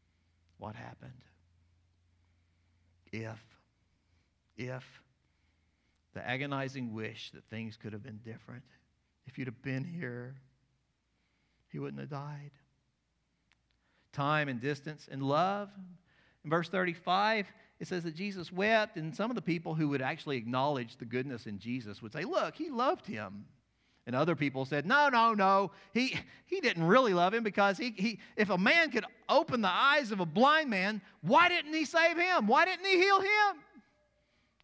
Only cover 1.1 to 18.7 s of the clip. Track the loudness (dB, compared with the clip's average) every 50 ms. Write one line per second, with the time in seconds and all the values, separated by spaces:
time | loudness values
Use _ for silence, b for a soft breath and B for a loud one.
1.1 | -20 -20 -20 _ _ _ _ _ _ _ _ _ _ _ _ _ _ _ _ _
2.1 | _ _ _ _ _ _ _ _ _ _ _ _ _ _ _ _ _ _ _ _
3.1 | -10 -10 -10 -10 -12 -14 -18 _ _ _ _ _ _ _ _ _ _ _ _ _
4.1 | _ _ _ _ _ _ _ _ _ -12 -12 -10 -10 -12 -14 -18 -20 -20 _ _
5.1 | _ _ _ _ _ _ _ _ _ _ _ _ _ _ _ _ _ _ _ _
6.1 | -14 -10 -8 -6 -6 -6 -4 -6 -6 -6 -6 -6 -8 -8 -10 -8 -8 -8 -8 -10
7.1 | -10 -12 -16 -18 -18 -20 -18 -14 -12 -10 -10 -12 -12 -14 -14 -12 -12 -12 -14 -14
8.1 | -16 -16 -16 -16 -16 -16 _ -18 -20 -20 -20 _ _ _ _ _ _ _ _ _
9.1 | _ _ -20 -16 -12 -10 -10 -10 -10 -10 -8 -6 -6 -6 -6 -8 -10 -10 -10 -10
10.1 | -10 -10 -14 -14 -16 -20 _ _ _ _ _ _ _ _ _ _ _ _ _ _
11.1 | _ _ _ _ _ _ _ _ _ _ _ _ -12 -10 -10 -10 -10 -12 -12 -10
12.1 | -10 -10 -10 -10 -12 -14 -16 -18 _ _ _ _ _ _ _ _ _ _ _ _
13.1 | _ _ _ _ _ _ _ _ _ _ _ _ _ _ _ _ _ _ _ _
14.1 | -6 -2 0 2 2 2 0 -2 -4 -4 -4 -4 -6 -6 -8 -14 -14 -14 -16 -14
15.1 | -8 -6 -2 0 2 2 2 0 -2 -4 -8 -12 -14 -18 -18 -20 -20 -20 _ b
16.1 | b b b b b b b -2 -2 -2 -2 -2 -2 -2 -2 -2 -4 -4 -2 0
17.1 | 0 2 2 2 0 -2 -4 -6 -10 b b b b b -8 -6 -6 -6 -6 -6
18.1 | -8 -8 -8 -8 -8 -10 -12 -8 -2 0 2 4